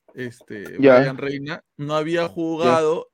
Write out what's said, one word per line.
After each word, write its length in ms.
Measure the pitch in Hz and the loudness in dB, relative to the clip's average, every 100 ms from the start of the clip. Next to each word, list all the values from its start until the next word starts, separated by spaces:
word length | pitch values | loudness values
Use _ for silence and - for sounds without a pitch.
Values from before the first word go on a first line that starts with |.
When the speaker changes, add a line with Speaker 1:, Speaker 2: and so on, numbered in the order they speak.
| _ - | _ -14
Speaker 1:
este, 600 | 123 120 - 110 92 95 | -14 -14 -16 -14 -12 4
Speaker 2:
Ya. 180 | 135 127 | 6 6
Speaker 1:
Brian 200 | 135 135 | 4 -2
Reina, 460 | 139 143 143 165 _ - | -8 -8 -10 -12 _ -14
no 180 | 147 156 | -6 -4
había 280 | 156 170 | -2 -2
Speaker 2:
Ya. 40 | 170 | -4
Speaker 1:
jugado 840 | 170 165 160 170 165 156 165 - | -4 -6 0 2 2 2 -2 -6